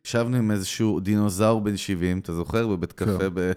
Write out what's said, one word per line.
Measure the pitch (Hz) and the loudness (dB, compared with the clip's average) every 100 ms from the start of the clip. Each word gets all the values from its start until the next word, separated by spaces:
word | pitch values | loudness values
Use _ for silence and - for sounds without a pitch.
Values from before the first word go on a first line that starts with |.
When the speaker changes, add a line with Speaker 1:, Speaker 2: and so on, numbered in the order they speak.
| - | -4
Speaker 1:
ישבנו | 120 117 127 | -2 0 2
עם | 110 | 2
איזשהו | 104 92 - 110 95 | 0 -2 0 0 2
דינוזאור | 95 104 104 92 107 113 | 2 2 2 4 4 4
בן | 104 98 | 0 -4
שבעים, | - 92 90 90 | -4 -2 0 -2
אתה | 92 | -4
זוכר? | 85 85 113 113 | -6 -2 -2 0
בבית | 95 85 | -2 -4
Speaker 2:
כן. | - 98 | -4 -2
Speaker 1:
קפה | 92 95 | 0 -2
ב-, | 90 90 | -2 -2